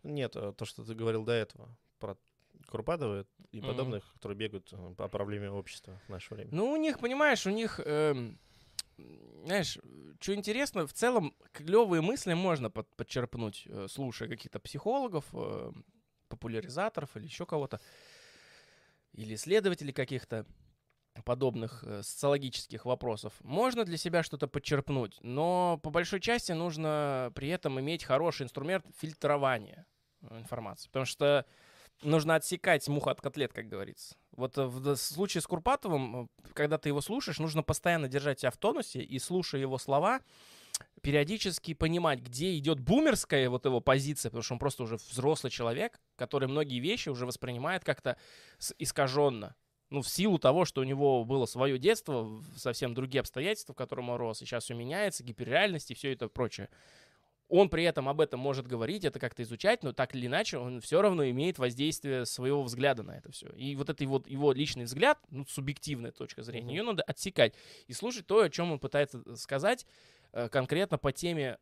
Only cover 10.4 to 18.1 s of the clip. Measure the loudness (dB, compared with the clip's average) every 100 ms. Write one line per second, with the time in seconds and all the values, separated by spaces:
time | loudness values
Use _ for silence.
10.4 | -2 -2 -2 -2 -4 0 2 4 0 _
11.4 | -20 -12 4 6 6 4 2 0 0 2
12.4 | 2 0 -2 -6 -10 -10 -6 -4 -4 -4
13.4 | -6 -6 -12 -10 -10 -6 -6 -6 -8 -8
14.4 | -10 -12 -10 -6 -2 0 0 -4 -6 -8
15.4 | -6 -6 -8 -14 -20 _ _ _ _ -12
16.4 | -6 -6 -6 -4 -4 -4 -8 -12 -14 -12
17.4 | -6 -4 -4 -8 -12 -20 -20